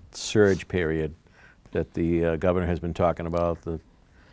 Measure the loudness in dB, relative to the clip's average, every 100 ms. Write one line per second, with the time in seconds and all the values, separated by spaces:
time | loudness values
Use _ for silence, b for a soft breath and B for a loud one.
0 | -20 -12 -2 4 6 4 -2 -2 0 -2
1 | -4 -8 _ b b b -8 -6 -4 -2
2 | 0 2 0 0 0 0 0 -2 -4 0
3 | 0 0 -4 -2 -2 -4 -6 -10 -10 _
4 | _ b b